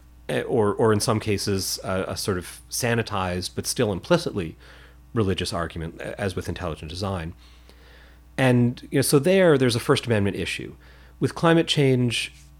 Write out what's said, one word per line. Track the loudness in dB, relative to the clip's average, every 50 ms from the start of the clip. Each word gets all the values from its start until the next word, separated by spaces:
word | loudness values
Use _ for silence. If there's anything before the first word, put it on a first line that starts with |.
| -20 -20 -20 -18 -10 -6
eh, | -4 -4
or, | -4 -2 0 2 2 2 2
or | 2 2 4
in | 4 2
some | 2 0 -2 -2
cases, | 0 -2 -4 -2 -2 -4 -4 -4 -4 -6 -6 -6
a, | -6 -4 -4 -4 -4 -4
a | -6
sort | -6 -4 -4 -4 -4
of | -6 -10 -16 -20 -16 -10
sanitized | -8 -4 -2 0 0 -2 -2 -4 -4 -4 -2 -2 -4 -4 -6 -6 -8
but | -8 -6
still | -6 -2 -2 0 0
implicitly | -2 -4 0 0 0 0 0 -4 -6 -6 -6 -6 -10 -14 -20 -20 -20 -20 -20 -20 -20 -20 -20 -6 -4
religious | -2 0 0 0 -2 -4 -4
argument, | -4 -4 -4 -6 -6 -8 -8 -8 -10 -10
a-, | -12 -12 -8 -4
as | -4 -4 -4
with | -4 -6 -6
intelligent | -8 -6 -6 -8 -8 -8 -10 -12
design. | -8 -6 -6 -4 -4 -6 -6 -8 -12 -14 -20 -20 -20 -20 -20 -20 -20 -20 -20 -20 -20 -20 -20 -20 -20 -20 -20 -12 -2
And, | 2 4 4 6 6 4 2 0 -4 -10 -2
you | 0 0
know, |
so | 2 4 4 4
there, | 4 6 4 6 6 6 6
there's | 6 4 2 2
a | 0
First | 2 2 2 2 2
Amendment | 0 2 2 2 0 0
issue. | -2 -4 -4 -6 -8 -8 -12 -14 -18 -20 -20 -20 -20 -20 -20 -6 -4
With | -4 -2 -2
climate | 2 2 4 4 4 4
change, | 2 2 2 4 4 4 4 2 0 0 -2 -6 -6 -10 -18 -20 -20 -20